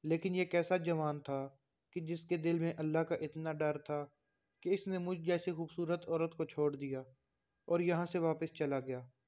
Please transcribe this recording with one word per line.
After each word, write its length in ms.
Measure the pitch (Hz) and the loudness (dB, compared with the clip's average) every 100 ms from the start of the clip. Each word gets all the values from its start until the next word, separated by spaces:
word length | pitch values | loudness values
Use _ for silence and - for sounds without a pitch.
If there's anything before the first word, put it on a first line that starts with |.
लेकिन 320 | 151 165 185 180 | 0 0 2 2
ये 100 | 180 | 4
कैसा 300 | 175 165 185 | 2 4 2
जवान 400 | 165 160 151 147 | 2 0 0 -2
था 180 | 143 139 135 139 _ _ _ 180 | -4 -4 -4 _ _ _ _ -8
कि 60 | |
जिसके 360 | 160 170 - 175 | -6 -6 -2 0
दिल 200 | 160 170 | 2 2
में 140 | 165 160 | 2 0
अल्लाह 280 | 156 156 | 0 2
का 120 | 160 170 | 2 -2
इतना 320 | 151 160 160 156 | -2 -4 -6 0
डर 220 | 151 147 | 0 0
था 220 | - 147 143 _ _ _ _ _ | -4 -6 -6 _ _ _ _ _
कि 100 | 180 | -2
इसने 260 | 190 190 185 | 0 0 -4
मुझ 180 | 175 180 | -2 -2
जैसी 320 | 160 175 180 | 2 2 0
खूबसूरत 520 | 165 165 - 165 170 - | -4 -6 -4 -2 -2 0
औरत 240 | 165 165 165 | 0 0 -2
को 80 | 160 | -4
छोड़ 280 | - 147 143 | 2 0 0
दिया 280 | 139 131 131 _ _ _ _ _ - | -4 -6 -8 _ _ _ _ _ 0
और 140 | 170 | 2
यहाँ 240 | 175 170 175 | 4 2 0
से 140 | 175 | 2
वापस 300 | 165 156 160 - | 2 0 -4 -2
चला 220 | 147 139 | 0 0
गया। 200 | 131 127 127 _ | -2 -8 -8 _